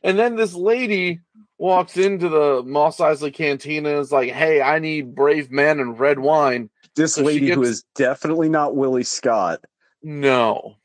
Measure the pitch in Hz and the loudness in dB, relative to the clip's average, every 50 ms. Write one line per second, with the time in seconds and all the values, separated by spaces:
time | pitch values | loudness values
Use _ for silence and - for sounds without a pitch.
0 | - 190 190 202 233 240 233 220 220 196 175 175 180 208 226 247 254 208 208 190 | 0 0 2 2 0 0 0 -2 -2 -2 -2 -2 0 0 0 0 0 -2 -2 -2
1 | 180 180 170 170 _ _ _ - - _ _ _ 165 185 185 180 175 - - 175 | -2 -4 -4 -6 _ _ _ -20 -20 _ _ _ 0 2 2 2 0 -2 -2 0
2 | 190 196 202 185 180 175 156 156 147 143 139 127 123 127 139 147 147 156 - - | 0 0 0 -2 -2 0 2 2 2 2 0 0 -2 -2 0 2 2 0 2 2
3 | 170 151 156 139 151 147 139 - 160 147 143 135 - 143 151 151 151 147 147 147 | 0 0 2 0 -4 -10 -6 -4 -2 -2 -2 -4 -6 -8 -6 -4 -4 -2 -2 -2
4 | 143 135 147 139 127 120 120 - 160 160 160 143 135 139 151 160 160 156 156 151 | -2 0 0 0 0 0 -2 0 0 2 2 2 4 2 0 0 -2 -4 -6 -6
5 | 139 123 - - 139 147 151 156 143 127 127 143 143 151 156 147 131 120 117 113 | -8 -8 -2 2 2 2 4 2 -2 -4 0 2 2 2 2 0 -2 -6 -2 0
6 | 135 143 147 135 131 143 156 156 143 135 123 120 117 107 _ _ _ _ _ 147 | 2 2 2 2 2 2 2 4 2 2 0 -2 -6 -10 _ _ _ _ _ -2
7 | 160 156 - 156 139 147 151 147 139 135 131 135 123 120 113 - _ _ _ - | -2 0 0 0 0 0 2 2 2 2 2 2 2 0 -2 -4 _ _ _ 0
8 | 135 123 135 - - 156 160 165 160 156 160 156 147 139 123 143 135 131 131 123 | 0 0 0 -2 -4 -2 0 0 0 0 0 0 0 0 -2 -2 0 0 0 -2
9 | 120 - - - - 127 113 107 92 85 80 - - _ _ _ _ _ _ _ | -2 -4 -8 -4 -2 0 0 2 0 -2 -4 -6 -10 _ _ _ _ _ _ _
10 | - 156 147 143 139 135 131 123 120 110 - - - 117 107 _ | -16 -12 -8 -2 0 2 2 4 2 0 0 -4 -8 -14 -20 _